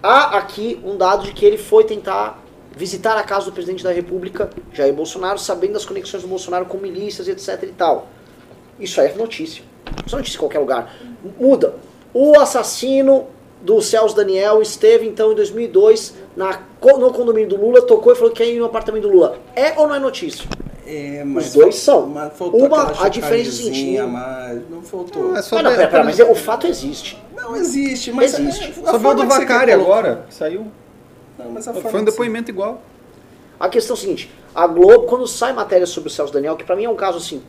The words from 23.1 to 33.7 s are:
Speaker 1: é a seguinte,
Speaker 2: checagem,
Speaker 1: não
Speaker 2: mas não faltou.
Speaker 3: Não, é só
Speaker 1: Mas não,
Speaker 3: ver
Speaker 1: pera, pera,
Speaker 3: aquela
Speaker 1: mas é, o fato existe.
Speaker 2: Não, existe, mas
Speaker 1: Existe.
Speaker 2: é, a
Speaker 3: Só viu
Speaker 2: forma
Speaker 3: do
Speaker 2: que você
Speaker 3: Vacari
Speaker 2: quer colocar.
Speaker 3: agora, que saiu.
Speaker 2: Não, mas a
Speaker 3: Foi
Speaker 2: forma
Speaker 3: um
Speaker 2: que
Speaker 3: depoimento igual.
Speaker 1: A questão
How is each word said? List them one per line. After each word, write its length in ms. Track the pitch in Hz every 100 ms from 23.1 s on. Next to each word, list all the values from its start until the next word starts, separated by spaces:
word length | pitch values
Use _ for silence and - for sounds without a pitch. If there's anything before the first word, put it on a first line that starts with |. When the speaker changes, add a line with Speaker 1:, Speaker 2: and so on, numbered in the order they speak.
| 240 - 226 233
Speaker 1:
é 20 |
a 40 | 233
seguinte, 200 | 240 135
Speaker 2:
checagem, 180 | 135 131
Speaker 1:
não 80 | 127
Speaker 2:
mas 520 | 123 127 131 127 120 -
não 120 | -
faltou. 400 | 180 - - -
Speaker 3:
Não, 120 | - 196
é 40 |
só 140 | 196 -
Speaker 1:
Mas 80 |
não, 80 | 269
Speaker 3:
ver 60 | 240
Speaker 1:
pera, 100 | 160
pera, 120 | 165
Speaker 3:
aquela 0 | 151
Speaker 1:
mas 140 | 151
é, 40 | 233
o 40 | 226
fato 320 | - 226 349
existe. 540 | - 277 - - - - 415
Speaker 2:
Não, 200 | 494 466
existe, 560 | 330 269 277 254 -
mas 260 | 247 277 285
Speaker 1:
Existe. 260 | 285 - - -
Speaker 2:
é, 40 |
a 80 | -
Speaker 3:
Só 0 |
viu 80 | 226
Speaker 2:
forma 140 | 240 262
Speaker 3:
do 60 |
Speaker 2:
que 100 | 262
você 60 | 269
Speaker 3:
Vacari 260 | 262 240 254
Speaker 2:
quer 60 | 190
colocar. 120 | 180 208
Speaker 3:
agora, 260 | 190 117 -
que 40 | -
saiu. 320 | 156 180 214 - _ _ _ - - -
Speaker 2:
Não, 120 | 240
mas 160 | 233 240
a 60 |
Speaker 3:
Foi 80 | 226
Speaker 2:
forma 180 | 226 214
Speaker 3:
um 60 | 214
Speaker 2:
que 60 |
Speaker 3:
depoimento 380 | 214 240 220 233
igual. 300 | 190 202 254 - _ - - _ - _ _
Speaker 1:
A 80 |
questão 260 | 180